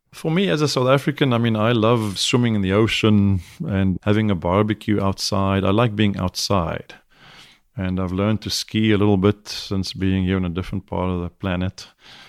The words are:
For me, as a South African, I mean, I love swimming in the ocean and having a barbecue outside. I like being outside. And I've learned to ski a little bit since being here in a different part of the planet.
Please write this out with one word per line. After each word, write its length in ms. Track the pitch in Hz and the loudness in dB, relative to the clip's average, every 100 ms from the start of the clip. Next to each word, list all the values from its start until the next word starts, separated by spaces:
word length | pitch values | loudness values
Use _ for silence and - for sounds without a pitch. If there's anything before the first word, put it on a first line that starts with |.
| _ | _
For 180 | - 160 | -10 -2
me, 180 | 165 196 | 0 0
as 140 | 160 | 0
a 60 | 151 | 0
South 200 | 135 127 | 0 2
African, 440 | 139 - 139 143 | 2 2 0 0
I 60 | 120 | 2
mean, 180 | 117 110 | 2 2
I 160 | 110 | 2
love 460 | 120 110 120 107 92 | 2 2 2 0 -4
swimming 360 | - 123 120 | 0 2 2
in 80 | 107 | 0
the 100 | 95 | 2
ocean 680 | 98 113 - 110 107 101 98 - - | 2 2 2 4 6 4 2 -4 -10
and 340 | 160 98 98 90 | -4 0 0 0
having 280 | - 104 110 | 0 0 2
a 40 | |
barbecue 640 | 92 85 95 107 104 - 104 | 0 0 0 0 -2 -2 0
outside. 640 | 98 98 - 98 98 98 | 0 -2 -4 -2 0 0
I 60 | 95 | 2
like 260 | 101 120 104 | 2 0 0
being 200 | 107 95 | 0 0
outside. 800 | 90 - - 101 82 82 - - _ _ - - - _ _ - | -4 -4 -2 -2 -2 -6 -10 -20 _ _ -20 -20 -20 _ _ -8
And 240 | 92 92 | -4 -2
I've 120 | 92 | -4
learned 280 | 92 101 110 | -2 -2 -2
to 80 | 101 | -4
ski 420 | - - 110 110 | -8 -4 0 2
a 60 | 104 | 2
little 200 | 104 101 | 4 4
bit 300 | 98 104 - | 4 2 -4
since 440 | - - 98 92 | -12 -6 -6 -6
being 320 | - 95 95 | -4 0 0
here 140 | 92 95 | 0 0
in 80 | 90 | -2
a 40 | |
different 360 | 85 92 98 - | -4 -6 -8 -6
part 240 | 92 90 | -6 -4
of 100 | 90 | -4
the 80 | 87 | -6
planet. 600 | - 98 90 92 - - _ - - | -8 -4 -2 -4 -6 -18 _ -20 -20